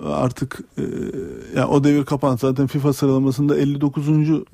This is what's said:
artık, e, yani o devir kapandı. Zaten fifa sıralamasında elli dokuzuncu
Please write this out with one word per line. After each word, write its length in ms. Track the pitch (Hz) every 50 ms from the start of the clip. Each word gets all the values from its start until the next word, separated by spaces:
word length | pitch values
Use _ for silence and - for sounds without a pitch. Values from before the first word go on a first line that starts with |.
| 156
artık, 560 | 147 147 151 131 123 - - - - - - - _ - -
e, 40 | - - - - - - - - - - - - - - -
yani 100 | 131 127
o 180 | - - 143 139
devir 200 | 147 143 147 135
kapandı. 340 | - 151 135 147 139 127 117
Zaten 260 | 135 135 131 135 139
fifa 260 | 131 - 147 135 147
sıralamasında 680 | 135 - 147 135 131 131 135 135 127 139 147 147 147 147
elli 220 | 143 143 143 143
dokuzuncu 680 | 151 143 - 160 143 151 156 151 151 156 156 - - -